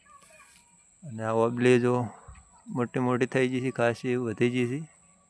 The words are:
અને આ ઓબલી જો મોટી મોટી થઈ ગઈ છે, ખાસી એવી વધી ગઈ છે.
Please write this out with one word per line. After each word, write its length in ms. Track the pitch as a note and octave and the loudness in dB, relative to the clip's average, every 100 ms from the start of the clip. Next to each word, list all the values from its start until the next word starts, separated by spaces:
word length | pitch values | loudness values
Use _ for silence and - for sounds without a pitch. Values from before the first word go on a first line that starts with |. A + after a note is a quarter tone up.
| _ C6+ - - - - _ _ _ _ | _ -20 -20 -20 -20 -20 _ _ _ _
અને 200 | D#3 A2 | -14 -6
આ 80 | A2 | -2
ઓબલી 480 | A2+ A#2 A#2+ B2 B2 | 2 2 4 4 6
જો 280 | B2 B2 A2+ - - - - - - | 4 0 -4 -10 -20 -20 -20 -20 -10
મોટી 320 | C3+ A#2+ C3+ | -6 -4 -2
મોટી 280 | B2 B2 B2+ | 0 0 0
થઈ 220 | C3 B2+ | 0 0
ગઈ 120 | B2+ | -2
છે, 100 | B2+ | -4
ખાસી 380 | - A#2 A2+ B2+ | 0 0 0 -4
એવી 160 | B2 | -4
વધી 260 | A#2+ G#2 B2 | -2 0 0
ગઈ 160 | B2+ A#2+ | 0 -2
છે. 340 | C#3 D#3+ _ _ _ | -4 -12 _ _ _